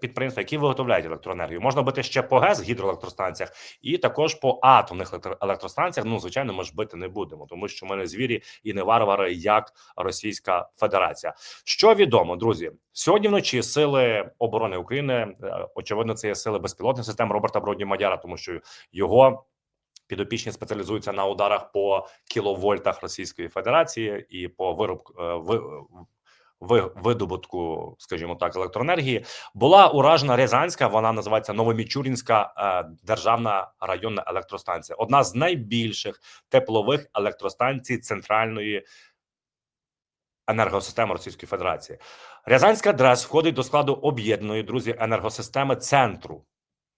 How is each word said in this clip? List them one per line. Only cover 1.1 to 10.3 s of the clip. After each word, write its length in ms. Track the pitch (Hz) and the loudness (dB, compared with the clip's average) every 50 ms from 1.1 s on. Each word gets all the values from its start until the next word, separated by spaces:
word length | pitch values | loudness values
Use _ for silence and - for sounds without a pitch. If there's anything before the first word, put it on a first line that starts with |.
| 82 78 - 92 92 87 85 78 85 87 | -8 -8 -8 -8 -6 -6 -6 -8 -6 -2
Можна 200 | 107 135 131 147 | -2 0 0 2
бити 220 | 127 139 131 135 117 | 0 0 -2 -2 -6
ще 180 | - - 135 | -2 -2 -2
по 180 | 117 - 131 123 | 0 4 4 4
гес, 240 | 143 190 208 117 87 | 6 4 2 0 -2
гідроелектростанціях, 880 | 95 120 104 95 98 90 - - 90 - - 95 90 85 - 92 - - - - - - _ | -4 -4 -2 -2 -4 -4 -4 -8 -12 -6 -6 -4 -4 -4 -6 -10 -12 -12 -18 -20 -20 -20 _
і 160 | - - 165 170 | -4 -4 -2 0
також 380 | - 120 - - 156 160 156 | 0 0 2 0 0 -2 -2
по 240 | - - 131 123 - | -2 -2 -2 0 4
атомних 520 | 117 131 131 113 - - 90 92 90 - 90 | 6 8 8 8 6 2 -4 -8 -8 -8 -10
електро-, 240 | 85 - 90 92 - | -10 -8 -10 -8 -4
електростанціях. 640 | 104 98 95 - 98 90 - - 160 180 - - 104 | -2 -2 -2 -4 -6 -8 -4 -4 -4 -2 -2 -4 -4
Ну, 140 | 113 113 98 | -2 -4 -4
звичайно, 340 | 80 90 - 135 139 117 95 | -4 -6 -6 -4 -4 -4 -6
ми 100 | 92 92 | -8 -10
ж 120 | - - | -10 -8
бити 220 | 104 107 - - 85 | -8 -8 -8 -8 -12
не 100 | 92 92 | -12 -10
будемо, 380 | 92 104 92 76 80 76 71 | -8 -8 -8 -10 -10 -16 -18
тому 220 | 73 87 87 101 98 | -16 -12 -10 -10 -10
що 180 | - - 92 | -10 -14 -10
ми 100 | 95 98 | -8 -6
не 120 | 98 92 82 | -6 -6 -8
звірі 340 | 87 107 131 123 117 - - - - - _ | -6 -6 -4 -4 -4 -6 -6 -12 -20 -12 _
і 100 | 107 101 | -8 -6
не 100 | 98 90 | -4 0
варвари, 500 | 101 113 117 110 101 98 101 98 90 90 | 2 4 4 4 4 2 2 0 -2 -2
як 380 | 85 82 104 107 110 220 - _ _ _ _ _ | -2 0 2 2 2 2 -2 _ _ _ _ _
Російська 720 | 90 90 95 90 - - 107 | -6 -6 -4 -6 -4 -6 -8